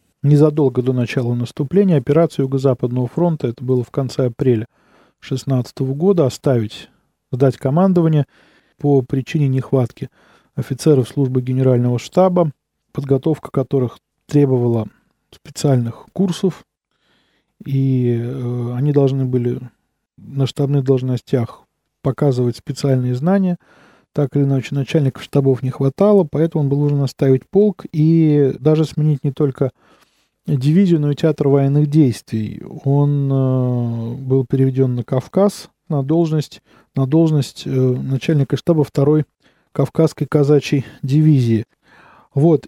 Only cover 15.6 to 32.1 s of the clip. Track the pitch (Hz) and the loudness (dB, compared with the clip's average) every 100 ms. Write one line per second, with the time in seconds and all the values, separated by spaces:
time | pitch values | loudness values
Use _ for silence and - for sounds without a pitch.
15.6 | 147 127 117 - - - 190 170 190 - | 0 0 0 -8 -12 -4 -4 -2 -4 -6
16.6 | _ _ _ _ _ _ _ _ _ _ | _ _ _ _ _ _ _ _ _ _
17.6 | 139 135 135 131 120 117 120 135 120 123 | -6 -2 0 0 0 -2 -4 -8 -8 -6
18.6 | 117 123 147 143 139 135 131 127 120 127 | -6 -4 0 2 2 0 -2 -2 -2 -4
19.6 | 127 - _ _ _ _ - 139 131 - | -10 -20 _ _ _ _ -12 -4 -4 -2
20.6 | 139 143 131 131 127 127 - 127 117 - | -2 0 2 0 0 -6 -2 -2 -2 -8
21.6 | _ _ _ _ 139 123 147 123 123 - | _ _ _ _ -6 0 0 2 -2 -4
22.6 | - 135 139 131 123 123 160 196 185 175 | -10 -6 0 0 0 -2 0 0 0 -4
23.6 | _ _ _ _ _ - 135 143 139 135 | _ _ _ _ _ -4 -2 0 0 0
24.6 | - 143 131 160 135 - - 147 135 127 | -2 -6 -2 0 0 -4 -4 0 2 0
25.6 | 127 - 135 - 208 202 151 147 165 160 | -2 -2 -4 2 4 4 2 0 -2 0
26.6 | 139 143 147 143 135 - 135 131 - 196 | -2 0 0 0 -2 0 2 2 2 2
27.6 | 214 - - 156 160 165 156 147 135 - | 2 0 -6 0 2 4 4 4 2 0
28.6 | 139 156 156 - 151 143 143 - 147 - | 0 2 0 -2 -2 0 -4 -2 -4 -2
29.6 | 131 - _ _ _ _ _ _ - 143 | -4 -6 _ _ _ _ _ _ -6 -2
30.6 | 139 170 190 170 147 143 160 151 143 139 | 2 2 2 2 0 0 -2 0 2 2
31.6 | 139 143 147 151 135 | 2 2 2 4 2